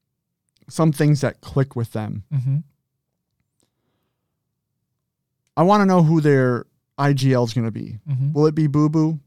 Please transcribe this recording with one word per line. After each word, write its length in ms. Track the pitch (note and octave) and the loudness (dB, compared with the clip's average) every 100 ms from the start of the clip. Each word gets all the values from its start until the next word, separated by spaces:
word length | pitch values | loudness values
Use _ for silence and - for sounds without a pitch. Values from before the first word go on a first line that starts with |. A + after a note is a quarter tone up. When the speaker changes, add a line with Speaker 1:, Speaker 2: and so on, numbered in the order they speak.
| _ _ _ _ _ _ - | _ _ _ _ _ _ -14
Speaker 1:
some 240 | - E3 | -2 0
things 280 | - D3+ C#3+ | 2 0 0
that 180 | B2 - | -2 -6
click 340 | - - C3+ | -8 -4 -4
with 180 | B2 A2+ | -4 -8
them. 320 | A2 G#2+ G#2 - | -8 -8 -10 -8
Speaker 2:
Mm-hmm. 260 | C#3+ B2+ C#3 - _ _ _ _ _ _ _ _ _ _ _ _ _ _ _ _ _ _ _ _ _ _ _ _ _ _ _ _ - | -6 -4 -4 -6 _ _ _ _ _ _ _ _ _ _ _ _ _ _ _ _ _ _ _ _ _ _ _ _ _ _ _ _ -2
Speaker 1:
I 60 | |
wanna 240 | E3+ G#3 G3 | 2 4 4
know 160 | F#3 | 4
who 180 | D#3 E3 | 4 4
their 460 | D3 C#3 B2+ B2 - _ _ - | 4 4 2 -2 -6 _ _ -4
I 160 | C#3+ | -2
G 200 | C#3+ C3+ | 0 2
L 120 | B2+ | 2
is 80 | A#2+ | 0
gonna 180 | A#2+ A2+ | -2 -4
be. 260 | G#2 - G#2+ - | -6 -12 -14 -8
Speaker 2:
Mm-hmm. 240 | C3 C#3 | -4 -2
Speaker 1:
Will 120 | D3 D#3 | 2 2
it 80 | |
be 140 | D#3 D3+ | 2 0
Boo 200 | D3 D3+ | 2 2
Boo? 300 | D#3+ D#3 D#3+ | 2 -2 -2